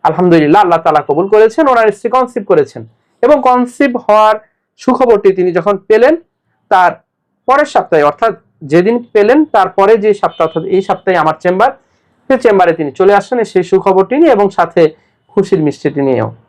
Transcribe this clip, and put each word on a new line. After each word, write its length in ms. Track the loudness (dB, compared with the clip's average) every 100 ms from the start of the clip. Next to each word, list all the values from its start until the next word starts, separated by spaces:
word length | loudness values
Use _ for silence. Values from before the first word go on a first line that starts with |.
আলহামদুলিল্লাহ, 600 | -2 0 2 2 2 2
আল্লাহ 180 | 2 0
তাআলা 220 | 0 -2 -2
কবুল 200 | -4 0
করেছেন, 400 | 2 2 2 0
ওনার 240 | 2 0
স্ত্রী 180 | -2 -4
কনসিভ 340 | -2 -4 -8 -2
করেছেন 380 | -2 -2 -8 -20 _ _ _
এবং 200 | 0 2
কনসিভ 540 | 2 0 -2 -2 -4 -4
হওয়ার 400 | 0 2 2 0 _ _ _ _
সুখবরটি 560 | -4 0 2 2 2
তিনি 200 | 0 -2
যখন 240 | -2 -4 -6
পেলেন, 400 | _ 2 2 0 _ _ _ _ _
তার 240 | 0 0 -2 _ _ _ _ -2
পরের 180 | -2
সপ্তাহে, 380 | 0 -4 -2 0
অর্থাৎ 320 | 0 0 -6 -6 _ _
যেদিন 420 | -2 0 0 -4 -4
পেলেন, 320 | 0 2 2
তারপরে 520 | 0 -2 -2 0 0 2
যে 180 | 0
সপ্তাহ, 320 | -2 -4 -4 -4
অর্থাৎ 160 | -4
এই 200 | -4 -4
সপ্তাহে 340 | -4 -6 -2 -2
আমার 180 | -2 -2
চেম্বার, 300 | -4 0 -2 -2 _ _ _ _ _
সে 100 | 0
চেম্বারে 340 | 2 2 0
তিনি 200 | 0 -6
চলে 220 | -2 0
আসেন 300 | 0 -2 -6
সেই 180 | -2 -4
সুখবরটি 540 | -2 -2 0 -2 0 2
নিয়ে 160 | 2
এবং 180 | 2 0
সাথে 440 | -2 -2 0 0 -2 _ _ _
খুশির 340 | -6 -2 -2
মিষ্টিটি 380 | -2 -4 -8 -4
নিয়েও। 320 | -2 -2 -4 -10